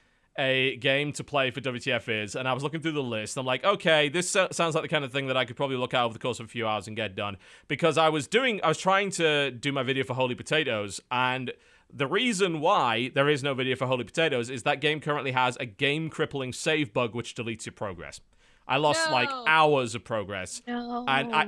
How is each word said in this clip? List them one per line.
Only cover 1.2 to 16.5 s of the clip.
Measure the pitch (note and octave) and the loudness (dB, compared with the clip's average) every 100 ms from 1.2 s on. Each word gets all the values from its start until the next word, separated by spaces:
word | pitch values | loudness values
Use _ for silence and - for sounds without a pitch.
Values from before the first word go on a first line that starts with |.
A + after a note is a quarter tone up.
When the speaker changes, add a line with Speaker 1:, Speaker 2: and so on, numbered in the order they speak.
| B2+ | -4
Speaker 1:
play | C#3+ C3 | 0 0
for | C#3 | -2
W | B2+ A#2+ | -6 -4
T | C3+ | -2
F | A#2+ A#2+ | -2 -2
is, | A2 G#2+ C#3+ | -4 -4 -4
and | B2+ | -2
I | |
was | C3+ | -2
looking | D3 D#3+ | -2 -4
through | D#3+ | -4
the | D3 | -2
list. | B2+ A2 G#2+ C#3 | -2 -4 -6 -4
I'm | B2+ | -2
like, | C3 G3 | 0 2
"Okay, | G#3 E3+ D#3 D3 | 2 4 4 4
this | D#3+ - | 0 0
so-, | G3+ F3+ | 2 2
sounds | D#3 E3 D#3 | 0 0 0
like | |
the | C3+ | 0
kind | D#3 | -2
of | C3+ | 0
thing | C#3 C3+ | -4 0
that | C3 | 0
I | A#2+ | -2
could | A#2+ | -2
probably | C#3 B2+ | -2 -2
look | B2 | 0
at | C3 | 0
over | A#2+ | 0
the | A2 | -2
course | C3 G#2+ | -4 -4
of | A2+ | -8
a | |
few | A#2+ A2 | -4 -2
hours | G#2+ G#2 | -2 -4
and | G#2+ | -6
get | G#2 F#2+ | -6 -6
done." | G2+ G2 - - - | -6 -8 -16 -16 -8
Because | C#3+ E3 D3 | 0 2 6
I | D#3+ | 4
was | D#3 B2+ | 4 2
doing, | A3 C4 G3+ | 2 2 2
I | E3 | 2
was | D#3 | 2
trying | F#3 F#3+ G3+ | 2 2 0
to | F3 D#3+ D3 C#3 | 0 2 2 0
do | B2 C#3+ | -2 -4
my | C#3 | -2
video | B2 C3+ C3 | 0 -2 -2
for | |
Holy | B2+ B2+ A#2+ | 0 0 -2
Potatoes, | A#2 D#3 C3+ A2 G#2 F#2+ - | 0 0 0 -2 -4 -8 -4
and | B2 B2+ B2+ A#2+ - _ _ _ | 0 0 0 -6 -12 _ _ _
the | A#2+ C#3 | -4 0
reason | F#3+ B3 F#3 F#3+ D#3+ | 2 2 2 2 2
why | D#3+ G3 B2+ A2+ B2 | 2 4 4 2 0
there | C#3 C#3+ | 2 2
is | D3 | 2
no | C#3+ | 0
video | B2+ C3 B2+ | -2 -2 0
for | B2+ | 0
Holy | C3 A2+ | -2 -2
Potatoes | - E3 B2+ A#2 | 0 0 0 -2
is | C3 | -4
that | D3 C3+ | -2 0
game | D3+ D3+ | 0 -2
currently | D#3 D3 C3 | -2 -2 0
has | B2+ B2+ A#2+ | 2 2 0
a | B2 | -8
game-crippling | G2 C#3 D3+ D#3+ - D3+ C#3+ B2+ | -2 -2 0 -4 -4 -4 -4 -6